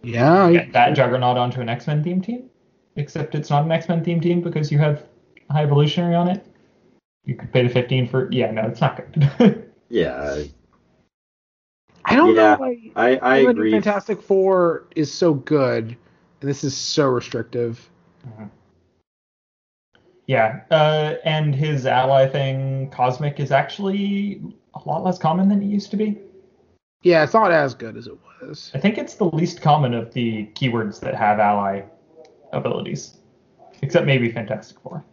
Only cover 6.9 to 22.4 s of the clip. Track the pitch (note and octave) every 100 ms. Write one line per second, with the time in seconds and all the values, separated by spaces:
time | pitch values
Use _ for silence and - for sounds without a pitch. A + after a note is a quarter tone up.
6.9 | _ _ _ - B2+ - B2+ B2 B2+ A#2+
7.9 | C3 B2 C3+ - B2+ A2 A2 A2 - C#3+
8.9 | - - - C#3+ - A#3+ - - _ _
9.9 | A#2 D2+ B1+ - D2+ C#2+ - _ _ _
10.9 | _ _ _ _ _ _ _ _ _ _
11.9 | _ - A#3+ E4 A3 A3 - C4 A#3+ A3
12.9 | - A#2 C3 - F#3 B2+ A#3 A2 G#3+ G#3
13.9 | G3+ G#3 G3 - G3 F#3+ F#3 F3 D#3+ -
14.9 | - D3 - E3+ C#3+ - D3+ B2+ A#2 A2+
15.9 | A#2+ _ _ _ _ C#3 C#3 C#3+ - -
16.9 | - C#3 B2 - A#2+ - B2 A#2+ A#2 _
17.9 | _ _ _ A#2+ G#2+ G#2 _ _ _ _
18.9 | _ _ _ _ _ _ _ _ _ _
19.9 | _ _ _ - B2+ A2 C#3+ - D#3+ D3+
20.9 | D3+ D3+ D3+ E3 D#3 D3+ C3+ D#3 C#3+ B2+
21.9 | B2 C3 C3+ C3+ C3+